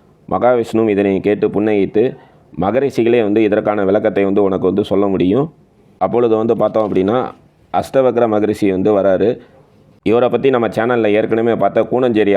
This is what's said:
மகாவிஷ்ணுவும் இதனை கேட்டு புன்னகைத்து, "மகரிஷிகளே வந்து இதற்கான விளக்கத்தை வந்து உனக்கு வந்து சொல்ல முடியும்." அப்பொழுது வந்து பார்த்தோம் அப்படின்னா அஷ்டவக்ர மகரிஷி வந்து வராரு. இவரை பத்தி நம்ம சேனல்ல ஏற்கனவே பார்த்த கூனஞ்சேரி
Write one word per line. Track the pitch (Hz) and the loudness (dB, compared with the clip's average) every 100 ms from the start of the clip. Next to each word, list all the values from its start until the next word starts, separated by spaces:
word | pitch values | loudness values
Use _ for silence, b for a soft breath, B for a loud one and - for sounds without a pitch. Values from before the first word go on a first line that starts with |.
| b b - | b b -6
மகாவிஷ்ணுவும் | 92 120 123 110 110 113 | -2 0 0 0 0 0
இதனை | 98 101 95 | 2 0 0
கேட்டு | 98 104 107 | 0 0 -2
புன்னகைத்து, | 98 107 104 92 107 127 - B B _ - | -2 0 0 0 0 -2 -4 B B _ -6
"மகரிஷிகளே | 95 117 135 - 117 120 | -2 -2 -2 0 0 2
வந்து | 104 107 | 2 2
இதற்கான | 107 104 107 104 | 2 0 0 -2
விளக்கத்தை | 95 104 107 98 | 0 0 0 0
வந்து | 98 101 | 0 2
உனக்கு | 98 92 92 | 0 0 0
வந்து | 98 | 0
சொல்ல | 107 98 101 | -2 0 0
முடியும்." | 92 90 113 160 - _ _ _ _ | 0 0 0 -2 -8 _ _ _ _
அப்பொழுது | 190 113 120 110 | -2 0 0 0
வந்து | 113 107 | 0 0
பார்த்தோம் | 107 110 104 | 0 0 0
அப்படின்னா | 92 95 123 95 - _ _ _ | 0 0 -2 -4 -12 _ _ _
அஷ்டவக்ர | 92 - 135 127 117 117 | -6 -2 0 0 2 0
மகரிஷி | 107 104 101 101 | 0 0 0 0
வந்து | 92 101 101 | 0 2 2
வராரு. | 98 90 101 127 B B B _ _ _ | 2 2 0 -2 B B B _ _ _
இவரை | - 117 123 | 0 2 2
பத்தி | 117 135 | 0 0
நம்ம | 123 110 | 0 -2
சேனல்ல | 110 113 120 107 | -2 -2 0 2
ஏற்கனவே | 104 110 113 117 107 | 0 0 0 0 0
பார்த்த | 98 113 | 0 0
கூனஞ்சேரி | 104 120 127 107 101 | -2 0 0 2 2